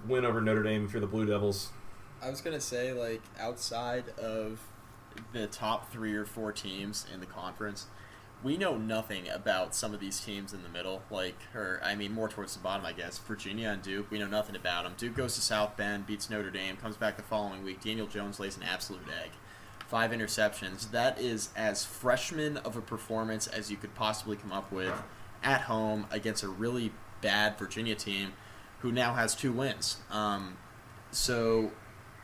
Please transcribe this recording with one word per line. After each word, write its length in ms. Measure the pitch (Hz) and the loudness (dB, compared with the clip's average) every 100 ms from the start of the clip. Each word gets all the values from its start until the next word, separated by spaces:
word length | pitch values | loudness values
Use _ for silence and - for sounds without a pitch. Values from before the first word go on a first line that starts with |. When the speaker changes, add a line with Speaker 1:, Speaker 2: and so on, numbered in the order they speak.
| 104 | 2
Speaker 1:
win 200 | 127 120 | 4 6
over 160 | 113 | 6
Notre 220 | 110 107 | 6 6
Dame 220 | 107 107 104 | 6 4 2
if 80 | |
you're 80 | 113 | 0
the 60 | 101 | 2
Blue 180 | 110 107 | 2 4
Devils. 460 | 101 104 98 - - - - - - | 6 4 2 -2 -8 -8 -10 -12 -8
Speaker 2:
I 80 | 127 | -4
was 120 | 139 | -4
gonna 200 | 170 151 | -2 -2
say, 320 | - 123 127 | 0 0 0
like, 280 | 123 117 113 - - | 0 0 -2 -6 -6
outside 680 | 113 123 - 117 123 123 120 113 | -4 -2 -2 0 0 0 -2 -4
of 420 | 110 110 110 110 - - - - - - 113 | -2 0 -2 -4 -10 -16 -16 -18 -16 -14 -8
the 160 | 117 104 | -4 -2
top 440 | - 110 117 - | 0 2 2 0
three 220 | 120 110 | -4 0
or 120 | 107 101 | 0 -2
four 260 | 117 107 | -2 -2
teams 540 | 104 101 95 101 104 - | -2 -4 -4 -4 -4 -6
in 60 | 92 | -10
the 60 | 92 | -10
conference, 600 | 95 92 92 104 101 - - - - - - | -6 -6 -4 -4 -4 -10 -12 -16 -16 -18 -4
we 140 | 131 165 | 0 4
know 200 | 190 120 | 4 2
nothing 520 | 110 110 - 98 90 | 2 0 0 -4 -2
about 440 | - 101 92 92 | -2 4 4 4
some 200 | - - | 0 -2
of 60 | 104 | -2
these 200 | 98 - | -2 -4
teams 320 | - 101 98 | -4 -6 -6
in 100 | 101 | -8
the 80 | 87 | -8
middle, 340 | 87 92 95 - | -6 -4 -4 -4
like, 280 | 101 92 90 - | -2 -2 -4 -10
or, 260 | 113 95 92 | -4 -2 0
I 120 | 95 104 | 0 0
mean, 160 | 101 | 0
more 160 | 110 107 | 0 0
towards 260 | 104 95 | -2 -6
the 80 | - | -4
bottom, 240 | 92 98 85 | 0 0 -2
I 60 | |
guess. 260 | 85 85 - | -4 -6 -6
Virginia 520 | - 104 95 104 113 | -6 -6 -4 -2 0
and 120 | 98 | -2
Duke, 300 | 95 98 101 | -2 -2 -2
we 80 | 107 | -2
know 80 | 98 | 2
nothing 280 | 104 104 98 | 2 0 -2
about 300 | 90 87 87 | 0 0 0
'em. 80 | 90 | -2
Duke 180 | 117 117 | -2 0
goes 200 | 131 - | 0 2
to 60 | |
South 360 | - 107 104 - | 4 4 4 2
Bend, 280 | 101 104 101 | 0 0 -2
beats 240 | 104 - | -4 -2
Notre 220 | 107 95 | -2 -2
Dame, 240 | 95 95 92 | -2 -2 -4
comes 220 | 110 104 | -6 0
back 180 | 110 98 | 0 0
the 80 | |
following 400 | - 110 101 95 | -2 0 0 -2
week. 180 | 98 92 | -6 -4
Daniel 260 | 110 113 104 | -2 -2 -2
Jones 320 | 104 101 101 | -2 -4 -2
lays 180 | 98 95 | -4 -4
an 60 | |
absolute 400 | 90 92 - 92 78 | -2 -2 -2 -6 -6
egg. 240 | 82 82 - - - - - - | -6 -6 -10 -16 -16 -16 -14 0
Five 240 | 113 113 | 4 4
interceptions. 800 | 117 107 - 107 - 95 95 110 | 4 0 6 4 4 -6 -4 -2
That 260 | 117 127 127 | 4 4 4
is 300 | 123 110 - - | 0 0 -2 0
as 300 | 110 98 - | 2 2 -2
freshman 720 | - 123 123 - 156 151 147 | 0 4 6 4 0 0 0
of 180 | - 113 | -4 -4
a 60 | |
performance 640 | 101 113 - 110 110 110 - | -4 -6 0 0 2 0 -2
as 240 | 110 107 | -2 -4
you 60 | 101 | -4
could 180 | 104 - | -6 0
possibly 400 | 110 107 110 104 | 2 2 -2 -4
come 160 | 104 | -2
up 200 | 95 95 | -4 -2
with 300 | 95 92 - - - - - | -2 0 -2 -6 -10 -12 0
at 180 | 131 131 | 4 6
home 460 | - 110 110 107 101 | 6 2 4 2 0
against 320 | 107 110 104 | -2 0 0
a 60 | 98 | -2
really 420 | 95 117 123 113 - - - | 0 0 2 0 -2 -12 -2
bad 360 | 104 104 107 104 | 4 6 6 4
Virginia 380 | 98 110 113 104 | -4 -2 0 0
team 380 | - 98 98 95 - - - - | 0 -2 -2 -6 -14 -14 -14 -4
who 120 | 123 | 0
now 220 | 120 120 | 4 4
has 200 | 123 113 | 6 4
two 200 | - 135 | 4 2
wins. 440 | 120 135 - - - - | 2 2 0 -2 -2 -4
Um, 460 | 107 107 101 95 90 - - - - - | 0 2 2 -2 -10 -14 -16 -16 -16 -6
so, 600 | - - 120 113 113 107 - - - - - | 0 4 4 6 6 4 0 -14 -16 -18 -18